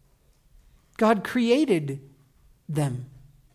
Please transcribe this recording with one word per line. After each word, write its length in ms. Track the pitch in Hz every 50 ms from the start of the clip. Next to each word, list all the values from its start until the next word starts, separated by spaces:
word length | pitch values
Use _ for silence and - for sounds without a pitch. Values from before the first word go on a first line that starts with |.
| _ _ _ _ _ _ _ _ _ _ - - _ _ _ _ _ _ _
God 260 | - 226 214 226 196
created 800 | - - - 254 233 233 240 294 311 254 190 165 151 139 135 139 - - - _ _ _ _ _ _ - _ _ _ -
them. 380 | 151 151 147 135 123 127 123 - - - - - - _ _ _